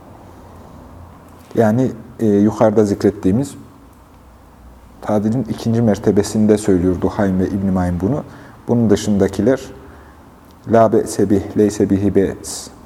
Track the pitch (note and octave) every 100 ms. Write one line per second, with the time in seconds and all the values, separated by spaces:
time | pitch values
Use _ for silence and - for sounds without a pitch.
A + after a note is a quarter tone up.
0 | - - - - - - - - - -
1 | - - - - - - A2 A2+ C3 -
2 | - - A2 G2+ G#2 G#2+ A2+ G#2 G#2 G2+
3 | G2+ F#2+ F#2+ G#2 C#3+ - - - - -
4 | - - - - - - - - - -
5 | - G#2+ G#2+ A#2+ A2 G#2+ A#2+ A2+ A#2 G2
6 | A2+ G2 G2 A2 G#2+ G#2 - F#2 F2+ F2
7 | F#2 - G2+ F#2 F#2 G2 G2 F#2 F2+ F2
8 | F#2+ C#3+ - - - - - A#2+ A2+ G2+
9 | - G2+ F#2+ - G#2 C3 - - - -
10 | - - - - - - - A2+ A2+ G#2+
11 | - - G2 G2+ G2+ - G#2 G2+ G2+ G2
12 | G2+ F#2+ F#2 - - - - -